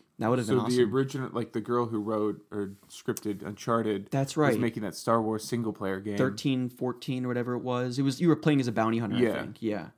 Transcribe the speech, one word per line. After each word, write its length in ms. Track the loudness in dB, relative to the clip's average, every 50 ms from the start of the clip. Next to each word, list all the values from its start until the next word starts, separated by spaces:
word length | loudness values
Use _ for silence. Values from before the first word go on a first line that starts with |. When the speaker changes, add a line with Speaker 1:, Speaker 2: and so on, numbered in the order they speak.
| _ _ _ -2
Speaker 1:
That 100 | 0 0
would 80 | 2 2
have 80 | 2 2
Speaker 2:
So 60 | 2
Speaker 1:
been 100 | 2 2
awesome. 120 | 2 4
Speaker 2:
the 60 | 4 4
original, 460 | 4 4 2 0 0 -2 -6 -6 -4 -4
like, 200 | -4 -4 -4 -4
the 80 | -6
girl 260 | -4 0 0 0 0
who 140 | 0 -2 -2
wrote 400 | -2 0 0 0 0 0 -2 -4 -8 _
or 220 | -6 -6 -6 -6 -8 -12 -20 -20
scripted 560 | -20 -8 -4 -4 -4 -2 -4 -4 -6 -6 -6
Uncharted 640 | -10 -10 -6 -2 0 2 2 2 2 0 -2 -2 -2
Speaker 1:
That's 260 | -2 0 0 0 2
Speaker 2:
was 180 | 2 4 4 4
Speaker 1:
right. 40 | 4
Speaker 2:
making 220 | 2 0 -2 -2 -4
that 140 | -6 -6
Star 260 | -4 0 2 2 4 4
Wars 220 | 2 -2 -2 -2
single 280 | -2 -2 -2 -2 -2 -4
player 280 | -4 -4 -4 -4 -4
game. 160 | -4 -2 0
Speaker 1:
Thirteen, 520 | 0 0 0 0 -2 -2 0 0 0 -2 -4
fourteen, 560 | -4 -4 -4 -4 -4 -4 -6 -6 -4 -4 -2
or 40 | -2
whatever 260 | -2 -2 -2 -2 -4
it 60 | -4 -2
was. 360 | -2 -2 0 -2 -2 -2 0
It 40 | 0
was, 180 | 0 0 2
you 60 | 4 4
were 80 | 4
playing 220 | 4 4 4 4 4
as 60 | 4
a 60 | 2 2
bounty 260 | 2 2 2 2 0
hunter, 180 | 0 0 2
I 40 | 2
Speaker 2:
Yeah. 200 | 2 2 2 0 -4
Speaker 1:
think. 140 | -8 -8 -6
Yeah. 280 | -4 -4 -2 -4 -6 -10 -10